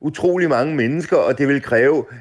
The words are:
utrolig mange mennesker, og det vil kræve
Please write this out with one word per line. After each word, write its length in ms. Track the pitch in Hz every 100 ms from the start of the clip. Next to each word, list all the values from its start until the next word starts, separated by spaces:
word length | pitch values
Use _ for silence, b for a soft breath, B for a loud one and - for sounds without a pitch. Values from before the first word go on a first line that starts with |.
utrolig 480 | 151 147 180 180 170
mange 260 | 123 147 151
mennesker, 420 | 117 156 165 165
og 200 | 101 131
det 100 | 139
vil 140 | 139
kræve 440 | - 117 131 151 - 123